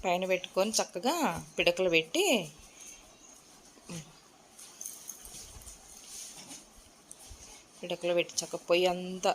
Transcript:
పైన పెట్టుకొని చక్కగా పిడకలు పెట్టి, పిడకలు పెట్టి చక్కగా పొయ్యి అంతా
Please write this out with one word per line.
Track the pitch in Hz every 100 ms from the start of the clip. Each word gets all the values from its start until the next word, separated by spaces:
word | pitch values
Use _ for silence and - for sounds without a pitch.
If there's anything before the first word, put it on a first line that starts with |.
పైన | 190 180 185
పెట్టుకొని | 185 - - 202 220
చక్కగా | 190 180 247 339 247 165 151 -
పిడకలు | 170 175 185 165
పెట్టి, | 160 - 392 247 156 - - - - - - - - - - - - - - 170 151 - - - - - - - - - - - - - - - - - - - - - - - - - - - - - - - - - - - - -
పిడకలు | 180 175 175 175
పెట్టి | 165 -
చక్కగా | 165 170 -
పొయ్యి | 175 180
అంతా | 180 180 185 196